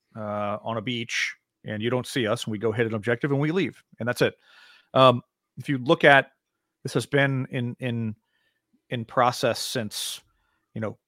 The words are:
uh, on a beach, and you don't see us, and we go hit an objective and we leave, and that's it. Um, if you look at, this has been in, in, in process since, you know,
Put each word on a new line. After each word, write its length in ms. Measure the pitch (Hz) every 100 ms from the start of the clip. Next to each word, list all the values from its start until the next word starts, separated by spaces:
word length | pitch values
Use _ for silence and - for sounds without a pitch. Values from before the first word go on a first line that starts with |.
| _ 113
uh, 420 | 104 104 104 107
on 160 | 117 113
a 40 |
beach, 520 | 104 120 113 - - - _ _
and 180 | - 107
you 80 | 117
don't 160 | 123 120
see 200 | 139 104
us, 180 | 117
and 80 | -
we 60 | 107
go 140 | 110
hit 140 | 107 113
an 80 |
objective 380 | 110 101 117 143
and 80 | 139
we 100 | 151
leave, 320 | 180 143 - _ -
and 100 | 117
that's 140 | 123
it. 120 | 117 - _ - - - _
Um, 260 | 127 131 120 - _ _ -
if 100 | 131
you 100 | 135
look 260 | 127 165
at, 260 | 156 139 135 _ _ _ _ _
this 100 | 135
has 100 | 135
been 420 | 113 143 139 131 131
in, 260 | 131 120 -
in, 340 | 127 117 110 107 _ _ _ _ _ _ -
in 160 | 123
process 540 | 110 - 123 - 127 110
since, 640 | - 127 107 - - - _ _ _ _ _
you 60 | 113
know, 160 | 107 -